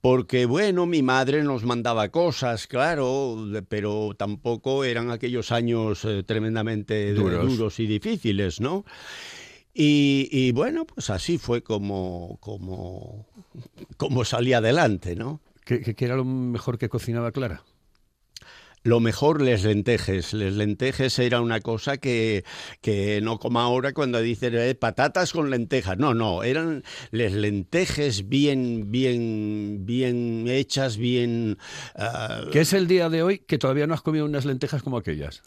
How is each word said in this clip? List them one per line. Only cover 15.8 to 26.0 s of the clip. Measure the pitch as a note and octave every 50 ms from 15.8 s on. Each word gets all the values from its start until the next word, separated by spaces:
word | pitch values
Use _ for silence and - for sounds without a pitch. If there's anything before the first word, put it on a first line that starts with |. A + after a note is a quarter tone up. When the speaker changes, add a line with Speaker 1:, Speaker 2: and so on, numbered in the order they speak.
Speaker 2:
qué, | B2 A#2 A2
qué | - C3
era | A#2+ B2
lo | C3+ B2+
mejor | B2+ C3 C3 B2+ B2 A#2+ A2+ - - A#2+
que | G#2+ - A#2+
cocinaba | - A#2 - - A2+ A#2 A#2 A#2
Clara? | A2 C#3 C3 A2+ E2+ - _ _ _ _ _ _ _ _ _ _ _ _ _ _ _ - - - - - - - - _ _
Speaker 1:
Lo | A#2 A#2 A#2
mejor, | A#2 A2+ G#2+ - C#3+ D3 D#3+ D3+
les | C#3+ B2+ A#2+ G2+ F#2
lentejes. | G#2+ G#2+ G#2 G2 A#2+ A#2+ G#2+ - - F#2+ F#2 E2+ - -
Les | G#2+ G2+ F#2+ G2
lentejes | G#2 G#2 G#2 G#2 - B2 C3+ C3 - C3+ B2+ - -
era | B2 B2 A#2+ A#2+
una | A#2+ A#2 A2+ A2
cosa | - A#2 A2+ G#2+ - C#3+ C#3
que, | C3 - C3+ B2 A#2 A2 A2+ G#2+ G2 - - - - - - - _
que | - A2 G#2 G2+ G2 G#2 G#2+ G#2
no | G#2 A2+ A2+ G#2+
como | - A#2+ A#2+ A#2
ahora | A#2+ B2 B2 B2+ B2 C#3 C3+
cuando | D#3+ D3 C3 A#2+ A#2
dicen, | A2+ A#2 A#2+ G#2 - B2 A#2
"Eh, | A#2 A#2 B2+ C3
patatas | - - A2+ G#2+ - C3 D3 - F#3 F3+ -
con | - E3 D#3 C#3
lentejas". | C3+ B2 A#2 F#2 - C3 A2+ G2 F#2
No, | F#2